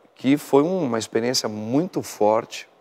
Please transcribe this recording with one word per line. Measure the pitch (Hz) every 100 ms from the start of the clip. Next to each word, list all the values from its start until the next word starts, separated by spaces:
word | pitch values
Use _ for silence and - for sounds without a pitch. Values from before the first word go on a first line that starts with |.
| _ -
que | 123 143
foi | - 139
uma | 156 190 143 113
experiência | 104 117 120 127 117
muito | 107 110 131 185 156
forte, | 113 - 104 110 - - - _